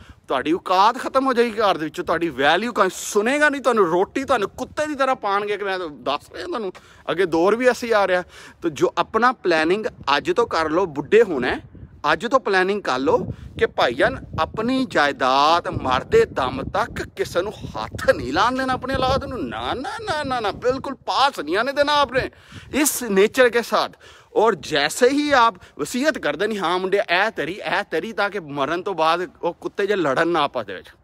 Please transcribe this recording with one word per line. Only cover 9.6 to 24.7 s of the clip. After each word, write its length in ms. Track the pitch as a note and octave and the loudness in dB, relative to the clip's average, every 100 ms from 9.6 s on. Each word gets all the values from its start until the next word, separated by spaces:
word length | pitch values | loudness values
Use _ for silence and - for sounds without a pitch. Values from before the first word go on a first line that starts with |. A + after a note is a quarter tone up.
| D#3+ G#3 G#3+ - - C#3+ | 2 0 -2 -6 -2 0
ਅੱਜ 160 | D3 | 0
ਤੋਂ 140 | F#3 A3+ | 0 0
ਕਰ 240 | E3 D#3 | 0 0
ਲਓ, 160 | E3 F#3+ | 0 -2
ਬੁੱਢੇ 360 | C#3 D3 G#3+ | -4 2 4
ਹੋਣਾ 260 | G#3 C#3 B2+ | 4 2 -2
ਹੈ, 120 | A#3+ - - - - D3 | -4 -8 -18 -20 -4 0
ਅੱਜ 140 | E3 A3+ | 0 2
ਤੋਂ 140 | C4+ | 0
ਪਲੈਨਿੰਗ 420 | A3 F#3+ F#3 G3+ | 2 2 2 0
ਕਰ 160 | E3+ B2+ | -2 0
ਲਓ 200 | C#3+ A#3+ - - - - | 2 2 0 -10 -14 -2
ਕਿ 80 | A3+ | -2
ਭਾਈਜਾਨ 580 | - D3+ B2 G#3+ C4 - E3 | 2 0 2 0 0 -8 -4
ਆਪਣੀ 440 | D#3+ - A3+ C4 | -4 -2 -2 -2
ਜਾਇਦਾਦ 840 | B3+ E3 D3 C3+ C3 C3+ D3+ F3 F3+ | 0 2 0 2 2 4 4 4 0
ਮਰਦੇ 560 | - C3 C3 - A3+ | -4 -2 -2 2 2
ਦਮ 380 | A3 - B2+ C3 | 2 0 -4 -6
ਤੱਕ 400 | C3+ F#3+ A#3+ F3+ | -6 -4 -4 -6
ਕਿਸੇ 400 | F#3+ - E3+ F3 | -10 -8 -4 -4
ਨੂੰ 100 | G3+ | -4
ਹੱਥ 580 | - C#3+ - G#2+ - - | -8 -12 -10 -10 0 0
ਨਹੀਂ 220 | F#3 B2 | 0 -2
ਲਾਉਣ 260 | D#3+ A3+ C4 | 0 0 0
ਦੇਣਾ, 140 | C4 | -4
ਆਪਣੀ 220 | B3+ B3+ | -4 -4
ਔਲਾਦ 300 | C4 B3+ C4+ | -2 0 -2
ਨੂੰ। 240 | C#4 B3 B2 | -4 -8 -8
ਨਾ, 260 | A2 B2 | -6 -6
ਨਾ, 240 | G3+ F4+ A4 | -6 -8 -8
ਨਾ, 240 | G#4+ D4+ | -6 -4
ਨਾ, 180 | C#4 B3 | -4 -4
ਨਾ, 120 | A3+ | -4
ਬਿਲਕੁਲ 420 | - A#3+ C4 C#4 | -2 -2 -2 -6
ਪਾਸ 460 | B3+ - G3 C#4 F#3+ | -8 -4 2 2 0
ਨਹੀਂ 160 | D3 F#3+ | -4 -2
ਆਨੇ 160 | B3+ | 0
ਦੇਣਾ 200 | C#4 C#4+ | 0 2
ਆਪਨੇ 380 | D4 C#4 B3+ G3 - - - - | 2 2 -2 -4 -8 -20 -20 -6
ਇਸ 280 | B3 D4+ - | -2 0 -2
ਨੇਚਰ 460 | A#3+ F#3+ G#3+ C4 B3 | 0 4 4 6 4
ਕੇ 140 | A#3 | 4
ਸਾਥ। 300 | A3 G3 A#2 - - - _ - | 0 0 -2 -6 -20 -20 _ 2
और 180 | A3 | 4
जैसे 560 | E3+ - | 2 -2